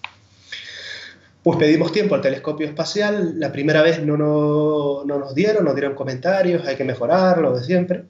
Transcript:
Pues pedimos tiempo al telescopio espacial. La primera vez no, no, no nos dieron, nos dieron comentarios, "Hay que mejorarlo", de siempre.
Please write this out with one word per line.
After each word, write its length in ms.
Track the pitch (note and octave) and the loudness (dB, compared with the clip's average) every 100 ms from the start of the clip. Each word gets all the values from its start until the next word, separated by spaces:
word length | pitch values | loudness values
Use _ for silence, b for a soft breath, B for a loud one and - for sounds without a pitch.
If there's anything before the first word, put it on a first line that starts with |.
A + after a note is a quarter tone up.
| - - B B B B B B B B B B B _ E3+ | -18 -18 B B B B B B B B B B B _ 0
Pues 120 | E3 | 4
pedimos 340 | D3+ D#3+ E3 | 4 4 2
tiempo 240 | G#3 F#3+ C#3 | 0 0 0
al 60 | |
telescopio 440 | C#3 - D#3 D3+ D3+ | 0 -2 -6 -6 -6
espacial. 720 | D3 D#3 G#3 G#3 G#3 F3 D#3 | -6 -4 -2 -2 -2 -4 -4
La 140 | C#3 | -6
primera 280 | C3+ D3 D#3 | -2 2 4
vez 220 | D#3+ D#3 | 4 2
no, 140 | D3+ D3 | 0 0
no, 880 | D3+ D3+ D3 D3+ D3+ D3+ C#3+ C#3 | 2 2 2 2 2 0 -2 -4
no 120 | C#3+ C#3+ | -4 -4
nos 120 | C3+ | -4
dieron, 320 | C3 G#3 G#3+ | 0 2 2
nos 120 | D#3+ C3+ | 2 0
dieron 180 | C#3 | -2
comentarios, 720 | C3+ C3+ B2+ E3+ G3 F3+ E3+ C#3 | -4 -6 -4 0 2 2 0 -2
"Hay 80 | |
que 80 | C3 | -4
mejorarlo", 720 | C3 A#2 A#2+ F3+ F#3 E3+ C#3+ B2 | -4 -2 0 4 4 4 2 0
de 60 | |
siempre. 400 | C3 F3+ F3+ F3+ - | 0 0 0 -4 -6